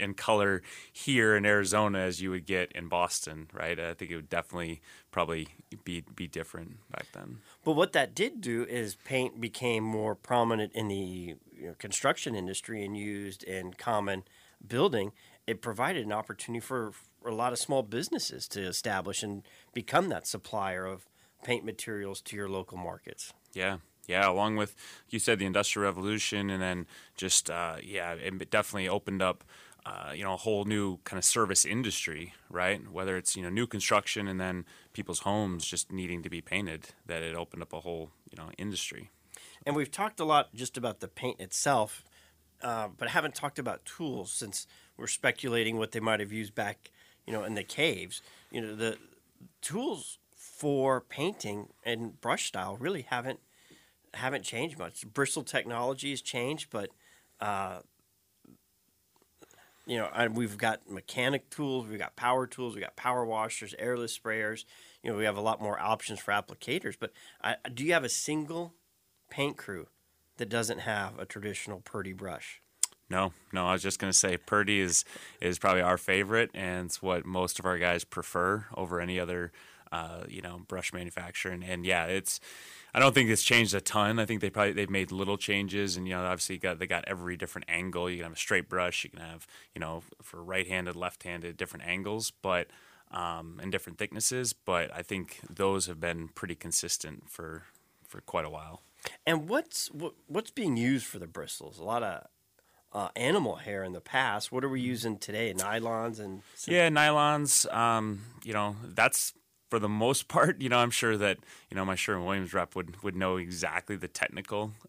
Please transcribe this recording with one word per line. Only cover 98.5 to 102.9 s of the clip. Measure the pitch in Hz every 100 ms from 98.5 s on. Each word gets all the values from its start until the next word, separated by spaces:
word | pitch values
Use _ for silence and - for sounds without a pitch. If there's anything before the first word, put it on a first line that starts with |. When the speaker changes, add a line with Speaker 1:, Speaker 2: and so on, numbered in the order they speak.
| 76 78 82 - _ - - -
Speaker 2:
And | 165 151
what's, | 254 330 - -
what, | 143 165 - _
what's | 160 226
being | - 202 120
used | 120 135 -
for | 101
the | 87
bristles? | 85 73 - 73 78
A | 85
lot | 120
of, | 110 85 - _ _ _ _ _ _